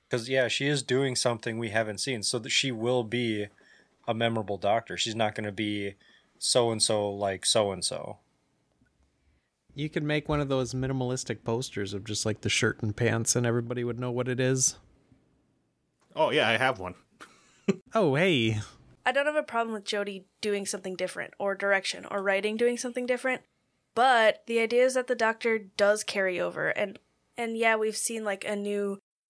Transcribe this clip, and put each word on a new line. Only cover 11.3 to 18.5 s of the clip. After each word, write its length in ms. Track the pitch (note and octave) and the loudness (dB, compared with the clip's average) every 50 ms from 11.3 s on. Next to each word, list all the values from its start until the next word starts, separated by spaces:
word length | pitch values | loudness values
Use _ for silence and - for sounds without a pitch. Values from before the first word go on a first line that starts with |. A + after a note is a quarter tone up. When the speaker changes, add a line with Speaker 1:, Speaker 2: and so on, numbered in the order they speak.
| A2+ - - | -8 -6 -4
Speaker 2:
posters 520 | - A2+ A#2+ C3 - - G#2+ G2+ F#2+ G#2 | -2 -2 -2 -2 -4 -4 -4 -4 -4 -4
of 100 | G2 G2+ | -6 -6
just, 200 | - G#2 - - | -6 -4 -2 -2
like, 180 | A2 G#2 - - | -2 -2 -2 -2
the 60 | - | 0
shirt 320 | - - - A2 - - | 2 2 2 2 0 0
and 160 | - G#2+ G#2 | -4 -4 -2
pants, 380 | - A#2+ A2+ G#2+ A2+ A2+ - - | 0 2 2 2 2 0 0 0
and 100 | B2 A#2+ | 2 2
everybody 380 | A#2 A#2 A#2+ A#2 A#2 B2 B2 A#2+ | 2 0 0 -2 -4 -4 -4 -4
would 160 | A#2+ A#2 A#2+ | -4 -4 -4
know 140 | B2+ B2 A#2+ | -6 -4 -2
what 160 | B2 B2 B2 | -2 -2 -2
it 100 | B2+ A#2+ | 0 0
is. 400 | C3 B2+ C3+ C3 B2+ - - - - _ _ _ _ _ _ _ _ _ _ _ _ _ _ _ _ _ _ _ _ _ _ _ _ _ - | 2 2 2 2 2 0 0 -4 -12 _ _ _ _ _ _ _ _ _ _ _ _ _ _ _ _ _ _ _ _ _ _ _ _ _ -2
Speaker 3:
Oh, 160 | - D#3 C3 | 0 0 2
yeah, 180 | C3+ D3+ B2 G#2+ | 4 4 4 4
I 100 | A2+ A2 | 4 4
have 200 | B2+ C3 B2+ G#2 | 4 2 2 0
one. 160 | F2+ F2+ F2 - _ _ _ - - - _ _ _ _ _ _ _ | -6 -10 -10 -12 _ _ _ -20 -20 -20 _ _ _ _ _ _ _
<laughs> 160 | - F#3+ - - _ - | -2 -2 -2 -4 _ 0
Speaker 2:
Oh, 200 | A3+ G3+ D3+ C3 | 2 4 4 4
hey. 460 | C#3+ F3+ G3 E3 B2+ A2+ A2 | 4 4 4 4 4 4 2